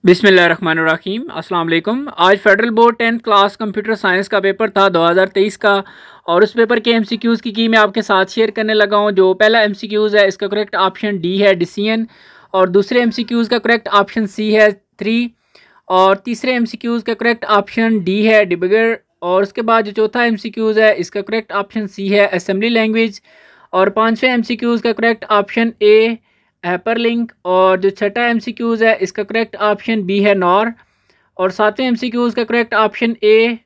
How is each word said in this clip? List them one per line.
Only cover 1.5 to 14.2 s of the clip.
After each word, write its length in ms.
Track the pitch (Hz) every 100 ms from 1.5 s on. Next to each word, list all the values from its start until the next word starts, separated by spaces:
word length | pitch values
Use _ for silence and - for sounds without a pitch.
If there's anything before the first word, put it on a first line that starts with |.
| 180 165
वालेकुम। 400 | 165 165 240 285 -
आज 180 | 175 196
फेडरल 320 | 214 196 233
बोर्ड 260 | 220 233 226
टेंथ 220 | 233 233
क्लास 360 | 233 202 202 -
कंप्यूटर 400 | 214 196 214 214
साइंस 320 | 190 185 196
का 120 | 208
पेपर 300 | 190 196 220
था 180 | - 196
दो 140 | 175
हज़ार 240 | 165 175 190
तेईस 300 | - 202 -
का, 160 | 214 196 196 - - - -
और 160 | 170
उस 100 | 208
पेपर 260 | 233 220 240
के 120 | 233
एमसीक्यूज़ 500 | 233 214 226 233 226
की 100 | 240
की 160 | 208 226
मैं 100 | 226
आपके 220 | 214 202
साथ 240 | 214 196 190
शेयर 260 | - 220
करने 220 | 208 214
लगा 240 | 214 202 208
हूं। 140 | 208
जो 220 | 190 185
पहला 280 | 185 214 226
एमसीक्यूज़ 560 | 214 202 208 208 214 208
है, 100 | 196
इसका 200 | 190 202
करेक्ट 280 | 208 208 190
ऑप्शन 420 | 190 185 214 202
डी 180 | 170 190
है, 160 | 202 185
डिसीजन, 520 | 175 - 208 226 226 _ - - _
और 160 | 190 185
दूसरे 320 | 185 202 247
एमसीक्यूज़ 480 | 233 226 226 240 226
का 80 | 240
करेक्ट 280 | - 233 -
ऑप्शन 360 | - - -